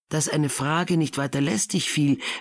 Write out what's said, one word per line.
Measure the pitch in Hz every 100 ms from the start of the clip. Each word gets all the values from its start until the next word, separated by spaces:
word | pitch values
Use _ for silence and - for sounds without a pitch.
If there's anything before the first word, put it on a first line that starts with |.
| _
dass | 156 -
eine | 156 143
Frage | - 139 160 180 170
nicht | 147 -
weiter | 139 139
lästig | 143 208 - 143 -
fiel, | - 143 131 - -